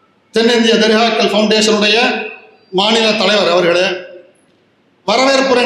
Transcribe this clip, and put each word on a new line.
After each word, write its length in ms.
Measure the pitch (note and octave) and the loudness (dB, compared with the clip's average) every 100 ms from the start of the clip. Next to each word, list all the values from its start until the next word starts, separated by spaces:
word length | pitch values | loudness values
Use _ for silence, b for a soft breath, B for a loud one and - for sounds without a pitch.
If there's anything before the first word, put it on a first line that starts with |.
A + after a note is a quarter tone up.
| _ _ _ | _ _ _
தென்னிந்திய 420 | A3 A#3 A#3 A3+ A3 | -2 2 2 2 2
தர்காக்கள் 480 | G#3+ A3 A3+ A3 G#3 | 2 2 0 0 -2
ஃபவுண்டேஷனுடைய 640 | G3+ G#3 G#3+ G#3+ G#3 G#3 G#3+ B3+ - - - - _ _ F#3 | 0 0 0 0 0 0 0 0 -4 -10 -16 -20 _ _ -4
மாநில 260 | G#3+ A3+ A3 G#3+ | 0 0 0 0
தலைவர் 320 | F#3+ G#3 E3+ | 0 0 0
அவர்களே, 320 | F3 E3+ F3 F#3+ F3+ - - - _ _ _ _ _ _ _ F3+ | 0 0 0 -2 -4 -12 -20 -20 _ _ _ _ _ _ _ -4
வரவேற்புரை 560 | A3+ C4+ C4+ C4 B3 | 0 2 0 0 0